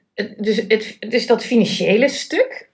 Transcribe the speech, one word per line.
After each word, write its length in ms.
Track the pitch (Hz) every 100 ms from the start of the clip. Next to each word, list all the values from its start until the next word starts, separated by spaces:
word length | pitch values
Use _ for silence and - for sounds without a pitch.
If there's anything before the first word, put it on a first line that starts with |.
| _
het, 220 | - 208 -
dus, 140 | 208 220 190
het, 300 | 214 - - 214
dus 180 | 226 214
dat 160 | 226 -
financiële 600 | 240 196 - 180 208 285
stuk. 600 | - - 339 508 - -